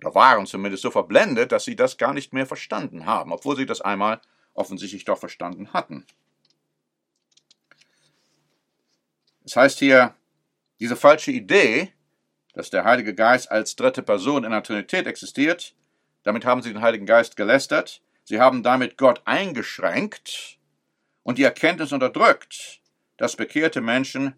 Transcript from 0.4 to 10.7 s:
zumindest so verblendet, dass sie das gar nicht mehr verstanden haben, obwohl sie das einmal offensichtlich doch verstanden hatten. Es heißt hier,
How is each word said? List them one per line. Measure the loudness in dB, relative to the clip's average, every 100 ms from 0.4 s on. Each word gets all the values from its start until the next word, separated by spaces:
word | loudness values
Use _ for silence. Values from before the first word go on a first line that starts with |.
| 0
zumindest | -8 -8 -6
so | -4
verblendet, | -4 2 2 2 0 -2
dass | -2
sie | -4 -2
das | -2 0
gar | -4
nicht | -4 -8
mehr | -8 -8
verstanden | -10 -10 -10 -10 -12 -4
haben, | -4 -4
obwohl | -8 -6 -6
sie | -6
das | -6
einmal | -6 -2 -4 -4 _ _ _
offensichtlich | -10 -10 -10 -14 -14
doch | -6 -6
verstanden | -6 -14 -14 -14 -8
hatten. | -8 -8 -18 _ _ _ _ _ _ _ _ _ _ _ _ _ _ _ _ _ _ _ _ _ _ _ _ _ _ _ _ _ _ _ _ _ _
Es | -6 4
heißt | 4 4
hier, | 4 6 6 0 _ _ _ _ _